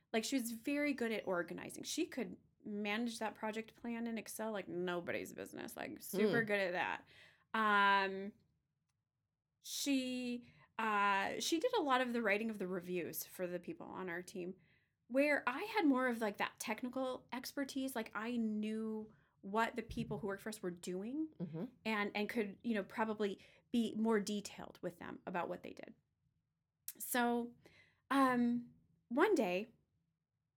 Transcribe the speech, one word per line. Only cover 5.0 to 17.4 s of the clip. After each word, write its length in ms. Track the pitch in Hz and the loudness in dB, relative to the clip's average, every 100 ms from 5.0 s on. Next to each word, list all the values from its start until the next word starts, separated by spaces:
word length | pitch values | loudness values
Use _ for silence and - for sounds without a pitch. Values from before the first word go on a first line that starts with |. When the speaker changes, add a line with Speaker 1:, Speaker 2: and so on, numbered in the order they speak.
| 175 - 92 | -2 -4 -4
Speaker 1:
business, 440 | - 98 - - - | -8 -10 -8 -10 -8
like, 240 | - - | -8 -8
super 420 | - 190 214 240 | -4 2 4 4
Speaker 2:
Mm. 40 | 214 | 2
Speaker 1:
good 140 | 202 | 0
at 120 | 185 | 0
that. 320 | 180 101 80 - - - _ _ | 0 -2 -4 -10 -20 -20 _ _
Um, 800 | 220 214 202 202 196 196 190 202 - _ _ _ _ _ _ _ _ _ _ _ _ | 2 6 8 8 8 4 -2 -6 -10 _ _ _ _ _ _ _ _ _ _ _ _
she, 800 | - - 285 262 254 254 247 240 240 - - - | -10 -4 0 2 0 -2 -4 -4 -8 -20 -12 -2
uh, 520 | 220 208 202 196 196 - | 2 4 4 4 2 -2
she 200 | - 330 | 0 2
did 120 | 494 453 | 2 2
a 40 | |
lot 180 | 285 254 | 4 4
of 120 | 247 | 2
the 100 | 240 | 2
writing 280 | 233 208 226 | 2 2 2
of 80 | 208 | -2
the 80 | 180 | -2
reviews 580 | 185 180 180 135 151 | -2 -2 -2 -2 -6
for 220 | - - 180 | -8 -4 -4
the 120 | 175 | -4
people 280 | 170 165 - | -6 -10 -10
on 220 | 180 180 | -8 -6
our 140 | 170 | -6
team, 320 | 180 185 175 185 _ _ _ _ - | -6 -8 -8 -10 _ _ _ _ 0
where 340 | 262 294 285 - | 4 4 4 0
I 200 | 277 415 427 | -4 -2 4
had 100 | 302 | 6
more 200 | 254 254 | 6 4
of, 120 | 233 | 2
like, 180 | 214 202 | 0 0
that 140 | - - | -2 -2
technical 680 | - 220 247 262 254 254 - | -4 -4 -4 -2 -4 -4 -6
expertise. 600 | 240 | -6